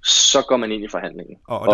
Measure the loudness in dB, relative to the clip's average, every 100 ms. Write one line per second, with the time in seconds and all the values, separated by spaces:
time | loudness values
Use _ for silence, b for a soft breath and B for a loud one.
0 | 0 2 4 4 2 0 0 -6 -6 -8
1 | -8 -10 -16 -16 -10 -2 4